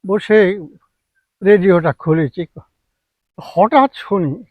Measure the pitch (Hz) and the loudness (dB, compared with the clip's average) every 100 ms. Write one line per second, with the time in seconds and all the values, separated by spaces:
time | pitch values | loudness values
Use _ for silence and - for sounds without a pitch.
0 | 190 202 - 214 190 202 151 _ _ _ | -4 -6 2 2 2 -2 -12 _ _ _
1 | _ _ _ _ 190 208 185 170 160 139 | _ _ _ _ 2 2 4 2 0 -4
2 | - 160 147 - 165 - _ _ _ _ | -2 -2 -2 -6 -14 -14 _ _ _ _
3 | _ _ _ - - - 208 - 269 - | _ _ _ -20 -10 -2 2 2 2 -4
4 | - 202 156 190 226 | -6 -4 -4 -6 -14